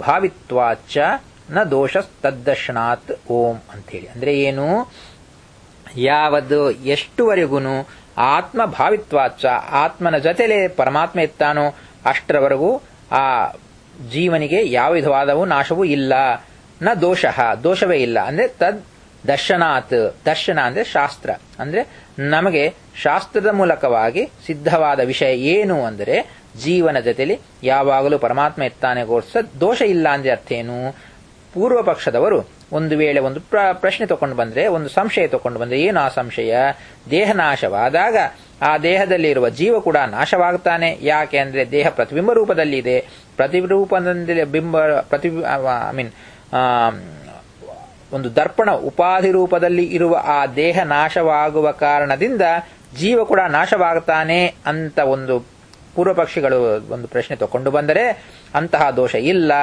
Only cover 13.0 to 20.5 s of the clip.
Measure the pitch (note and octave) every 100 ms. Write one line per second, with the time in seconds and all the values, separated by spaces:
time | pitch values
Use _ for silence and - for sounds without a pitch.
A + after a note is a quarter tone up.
13 | - C3 C3+ B2 E2+ - - - - -
14 | A#2 C#3 F3 E3 D3 F#3 F3+ B2 C#3 E3+
15 | C#3+ C#3 C#3+ D3 F#3+ C#3+ C#3 E3 F#3 C#3+
16 | C3+ C3 C3 A2+ - - - - F3+ G#3
17 | F3 F3+ C#3 - A#2 G#2+ D3+ F#3 F#3+ D#3
18 | A#2+ A2 A2 D#3 B3+ - F3 G#3 - -
19 | - - - C#3 - F3+ E3 C3 - A#2+
20 | G#2+ - D3+ D#3+ -